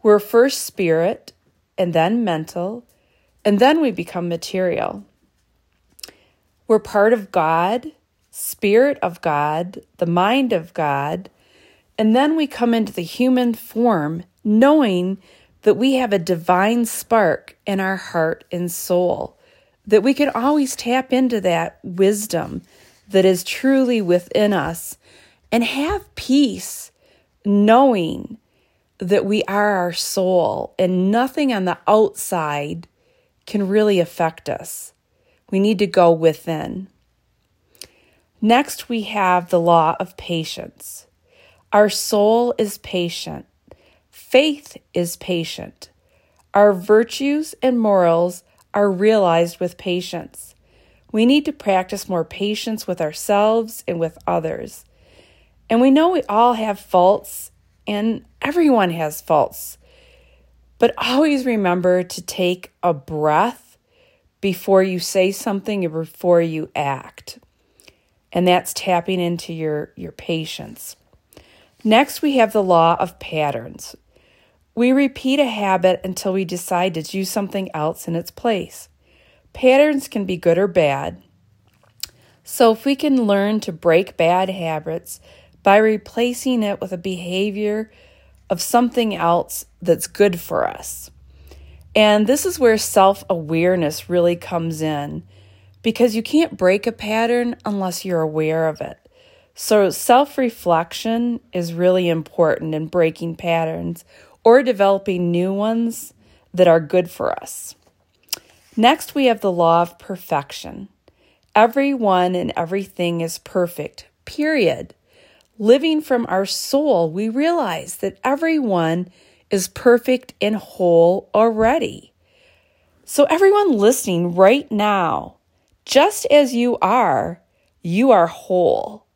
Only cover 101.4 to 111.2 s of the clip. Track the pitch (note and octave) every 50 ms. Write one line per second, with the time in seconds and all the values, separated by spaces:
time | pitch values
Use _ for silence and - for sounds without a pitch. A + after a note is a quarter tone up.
101.4 | _ _ - F3+ F3 E3+ E3 E3 F3 F3+ F#3 F#3 F3+ E3+ E3 E3 D#3 - - -
102.4 | F3 D#3 - - - D#3+ D#3 D3+ D#3+ D#3 - F3+ E3 D#3+ D#3+ - E3+ E3 E3 -
103.4 | - F3 E3 E3 E3 D#3+ D#3+ E3+ F3 E3+ E3+ - - _ _ - - _ _ _
104.4 | _ A3+ A#3 C4 C#4 B3 B3 F#3+ G3 G3 G3 G3 G3 - F#3+ F3 F3+ F3 F3 F3
105.4 | F3+ F#3 G3 G3 G#3 A3 A3+ A3+ A#3 A#3 A3+ - - - _ _ _ _ _ _
106.4 | _ _ - F3 F3+ F3+ E3 E3 D#3+ D3 - F#3 F3+ E3+ - - - - - -
107.4 | - - - - - - - _ _ _ _ _ _ _ _ _ _ _ - -
108.4 | _ _ _ _ _ _ _ - A3 A#3+ D4+ D#4 - - - D4 C#4 B3+ A3+ G#3+
109.4 | - G3 F3+ E3+ E3+ E3 E3 E3+ F3 E3+ - _ - - G3 F3+ - - E3+ C#3+
110.4 | C#3+ _ - - - - - - G3 - _ _ _ _ _ _